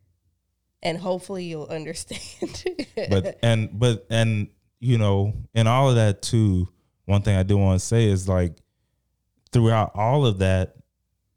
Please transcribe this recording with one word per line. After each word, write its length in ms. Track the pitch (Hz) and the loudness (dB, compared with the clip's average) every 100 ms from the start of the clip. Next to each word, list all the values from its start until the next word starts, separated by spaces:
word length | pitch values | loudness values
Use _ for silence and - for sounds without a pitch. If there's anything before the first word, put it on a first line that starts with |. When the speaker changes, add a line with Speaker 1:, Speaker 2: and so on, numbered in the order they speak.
| _ _ _ _ _ _ _ _ | _ _ _ _ _ _ _ _
Speaker 1:
And 160 | 170 170 | -8 -6
hopefully 460 | 185 185 180 190 175 | -6 -6 -8 -12 -10
you'll 200 | 156 - | -10 -10
<laughs> 40 | |
understand. 920 | 160 156 170 - - - - 349 - 370 330 - - 196 | -10 -10 -12 -12 -14 -16 -12 -10 -8 -8 -8 -10 -8 -2
Speaker 2:
But, 300 | 98 87 - | -2 -2 -2
and, 260 | 117 113 107 104 | 0 0 -2 -2
but, 280 | 123 107 - | -2 -2 -4
and, 380 | 113 113 107 104 _ _ - | 0 0 -2 -6 _ _ -8
you 180 | 123 117 | 0 2
know, 360 | 104 98 101 - - | 2 2 0 -4 -6
in 140 | 117 110 | 0 2
all 220 | 127 139 | 4 4
of 60 | 117 | 4
that 260 | 107 95 | 2 0
too, 480 | - 117 104 92 87 _ _ _ - | -2 2 2 2 -2 _ _ _ -2
one 160 | 101 | 0
thing 140 | 104 98 | 2 0
I 80 | |
do 140 | 95 101 | 2 2
wanna 220 | 95 92 | 4 2
say 260 | - 117 110 | 0 2 2
is, 220 | 95 95 | 0 0
like, 260 | 92 87 - _ _ _ _ _ _ _ _ _ | 0 0 -4 _ _ _ _ _ _ _ _ _
throughout 400 | 123 113 113 101 98 | 2 4 2 0 -2
all 300 | 113 147 127 | 0 2 2
of 140 | 95 | 2
that, 360 | 95 92 92 - _ _ _ _ _ | 2 2 -2 -8 _ _ _ _ _